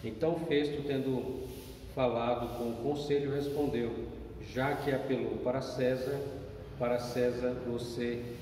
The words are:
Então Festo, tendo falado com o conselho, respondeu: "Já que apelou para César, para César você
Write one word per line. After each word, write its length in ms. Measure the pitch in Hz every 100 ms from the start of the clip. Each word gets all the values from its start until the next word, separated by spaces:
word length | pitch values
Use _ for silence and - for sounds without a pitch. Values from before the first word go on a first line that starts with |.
Então 320 | 113 110 160 165 156
Festo, 360 | 147 147 143 143
tendo 600 | 135 127 127 123 131 - - - - - -
falado 600 | 123 117 117 120 117 117
com 80 | 117
o 100 | 117
conselho, 500 | 127 147 147 143 143
respondeu: 580 | 139 143 143 143 120 117 113 117 - - - -
"Já 220 | 123 131 -
que 160 | 143
apelou 460 | 131 - 127 113 110
para 240 | 123 131
César, 580 | 131 - 127 131 131 139 139 135 - - - -
para 220 | 123 120
César 560 | 120 123 123 123 123 123 123
você 560 | 120 120 120 120 120 120 117